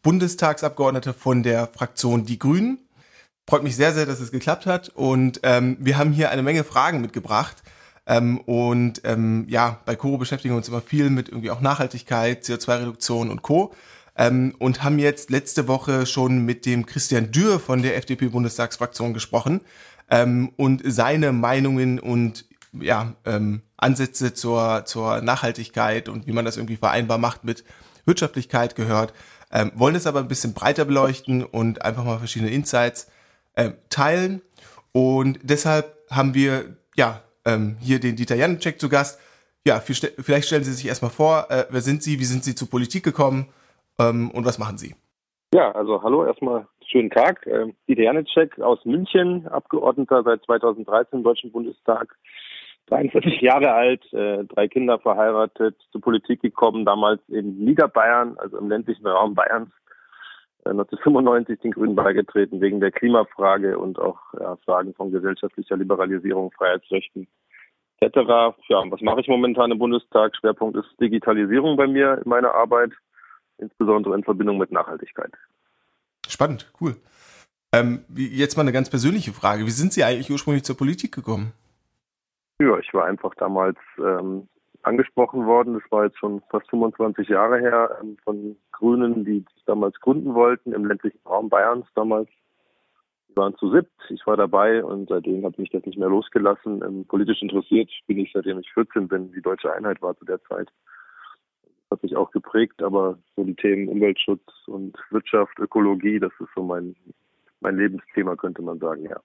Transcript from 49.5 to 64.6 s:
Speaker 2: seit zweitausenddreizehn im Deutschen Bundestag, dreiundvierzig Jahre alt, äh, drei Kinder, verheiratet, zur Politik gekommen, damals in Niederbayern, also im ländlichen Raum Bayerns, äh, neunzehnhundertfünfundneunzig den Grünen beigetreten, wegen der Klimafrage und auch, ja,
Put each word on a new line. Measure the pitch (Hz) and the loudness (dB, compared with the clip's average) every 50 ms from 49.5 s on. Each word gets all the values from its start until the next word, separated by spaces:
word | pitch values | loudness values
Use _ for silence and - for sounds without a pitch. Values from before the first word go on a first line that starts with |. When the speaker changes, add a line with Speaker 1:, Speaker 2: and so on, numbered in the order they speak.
| 151 139 - _ - 151 - 127 123 139 135 - 135 127 110 | -8 -8 -6 _ -4 2 2 2 2 2 0 2 2 2 4
Speaker 2:
seit | 117 117 107 | 2 0 0
zweitausenddreizehn | _ - 117 113 120 117 107 110 110 - 104 113 123 _ - 127 | _ 0 0 2 2 0 0 0 -4 0 2 2 2 _ -4 0
im | |
Deutschen | 113 117 120 - - 117 | 2 2 2 2 -4 -8
Bundestag, | 110 120 120 117 - _ _ - 113 117 113 _ - _ _ - - - - - - - - - - _ _ | -8 -6 -6 -6 -10 _ _ 0 0 0 -2 _ -12 _ _ -20 -20 -20 -20 -18 -20 -20 -20 -20 -20 _ _
dreiundvierzig | - - - - - - 147 - 170 - - | -2 0 0 0 2 2 2 2 2 0 4
Jahre | 123 127 127 135 143 139 | 4 4 6 6 4 4
alt, | 117 117 120 123 127 - _ _ | 4 4 4 4 2 0 _ _
äh, | - 110 104 104 101 101 101 | -6 -4 -2 -2 -2 -4 -6
drei | - - - 104 | -4 0 0 0
Kinder, | 104 - 131 131 123 120 107 | 2 2 0 2 2 0 2
verheiratet, | _ 113 98 104 107 113 110 107 110 107 _ - 113 110 - _ _ _ | _ 0 2 4 2 2 4 2 0 -2 _ -2 -2 -2 -2 _ _ _
zur | _ 110 | _ -4
Politik | - 123 113 104 _ - 123 - | -2 0 0 0 _ -2 -4 -2
gekommen, | - 113 _ - 120 113 107 113 107 | -2 -4 _ 2 2 2 2 2 0
damals | 101 101 107 107 104 107 104 _ _ | 2 2 4 2 2 2 0 _ _
in | - 110 101 104 95 95 104 | -6 -6 -6 -6 -6 -2 0
Niederbayern, | 123 151 156 151 131 - 117 110 117 120 120 120 120 - - | 2 4 4 4 4 4 2 4 4 4 2 0 -2 -6 -10
also | - 98 - - | -12 -10 -8 -8
im | 104 101 | -4 -2
ländlichen | 104 110 113 117 110 - 107 | -2 -2 -2 -4 -8 -4 -2
Raum | 101 92 92 107 107 101 | 0 2 2 2 2 2
Bayerns, | 95 92 - 113 113 113 98 _ _ _ _ - _ _ _ - - - - - - _ _ _ _ _ | 0 0 0 0 -2 -4 -8 _ _ _ _ -20 _ _ _ -20 -20 -20 -20 -20 -20 _ _ _ _ _
äh, | - | -2
neunzehnhundertfünfundneunzig | 101 101 101 _ - - - 147 147 127 131 123 120 120 117 - 113 - | -2 -2 -2 _ -6 0 2 4 4 6 6 4 4 2 2 -2 -6 -4
den | - 117 | -4 -6
Grünen | 104 - 107 110 101 | -2 0 0 0 2
beigetreten, | 98 98 101 95 95 98 - - 104 98 101 - 92 | 2 2 2 2 2 0 0 0 0 0 0 0 0
wegen | 95 98 104 101 | 0 0 2 2
der | 101 98 | 0 0
Klimafrage | - - - 120 120 117 104 - - - 98 98 98 101 98 98 98 87 | 0 0 0 4 4 4 2 0 -2 0 2 2 2 2 0 -2 -2 -2
und | 92 95 90 - | -4 -6 -6 -4
auch, | 87 92 90 - - - - - | -4 -4 -4 -6 -18 -18 -12 -10
ja, | 90 92 90 - | -8 -8 -8 -8